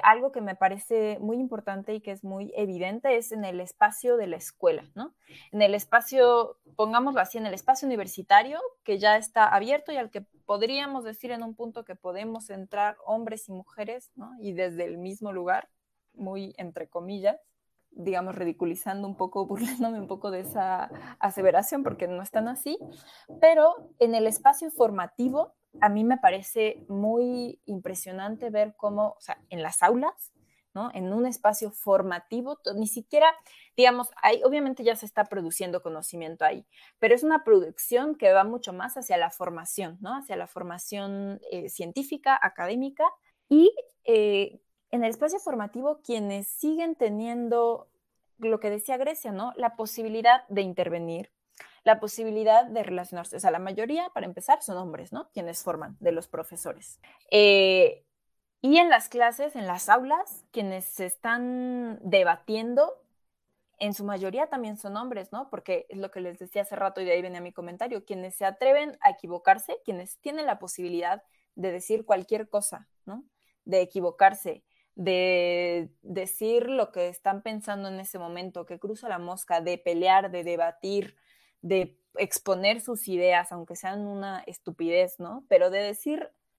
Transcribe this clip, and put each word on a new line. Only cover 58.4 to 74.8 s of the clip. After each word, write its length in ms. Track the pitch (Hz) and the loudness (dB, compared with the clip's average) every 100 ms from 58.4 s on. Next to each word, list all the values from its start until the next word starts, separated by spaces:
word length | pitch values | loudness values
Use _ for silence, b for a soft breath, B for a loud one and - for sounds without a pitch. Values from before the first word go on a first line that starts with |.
| _ _ | _ _
y 160 | 262 320 | 4 6
en 100 | 349 | 8
las 200 | 233 - | 4 4
clases, 480 | 240 233 233 294 254 | 2 2 2 -6 -4
en 100 | 190 | -6
las 220 | 202 - | -4 4
aulas, 560 | 233 262 330 440 - _ | 4 4 -2 -2 -12 _
quienes 320 | 233 196 190 | -6 -6 -6
se 220 | 185 - 180 | -8 -8 -6
están 920 | - 226 240 247 247 254 247 233 220 | -4 -2 -2 -2 -4 -6 -6 -6 -8
debatiendo, 960 | 185 190 175 170 - 214 233 247 320 - _ _ _ _ _ _ _ _ | 2 4 6 2 -2 -4 0 2 2 0 _ _ _ _ _ _ _ _
en 160 | 208 | -6
su 100 | 202 | -6
mayoría 420 | 202 196 190 233 311 | -6 -6 -4 -4 -4
también 300 | 269 220 208 | -4 -8 -10
son 200 | 202 208 | -10 -10
hombres, 360 | 247 214 185 | -8 -10 -10
¿no? 180 | 208 277 | -12 -10
Porque 360 | 202 - 180 - | -12 -4 -4 -4
es 100 | 196 | -10
lo 140 | 190 | -10
que 80 | 190 | -10
les 180 | 180 180 | -12 -12
decía 240 | 180 202 | -8 -6
hace 140 | 196 196 | -6 -4
rato 240 | 196 190 | -4 -2
y 40 | |
de 60 | 180 | 0
ahí 80 | 175 | 0
venía 180 | 180 175 | 0 -10
mi 120 | 175 | -12
comentario, 520 | - 175 180 247 214 | -12 -14 -8 -8 -8
quienes 320 | - 190 185 - | -10 -10 -10 -4
se 80 | |
atreven 520 | 196 196 262 285 302 - | -4 0 4 4 2 2
a 100 | 202 | 2
equivocarse, 680 | 202 170 175 - 202 - - | 2 -6 0 4 2 0 -8
quienes 340 | - 180 180 - | -8 -10 -10 -12
tienen 280 | 294 302 285 | -8 -4 -4
la 140 | 208 | -4
posibilidad 640 | 180 - 180 170 170 202 _ _ _ - | -8 -8 -6 -4 -2 -4 _ _ _ -8
de 160 | 185 | -6
decir 320 | 175 - 220 | -6 -2 -4
cualquier 440 | 220 190 185 214 214 | 2 0 0 -4 -2
cosa, 400 | 208 202 208 - _ - | -4 -4 -8 -18 _ -18
¿no? 180 | 220 - _ _ _ | -18 -18 _ _ _
De 160 | - 185 | 0 0
equivocarse, 800 | 180 196 175 165 196 196 175 - _ _ | 0 -2 -4 4 4 4 -6 -10 _ _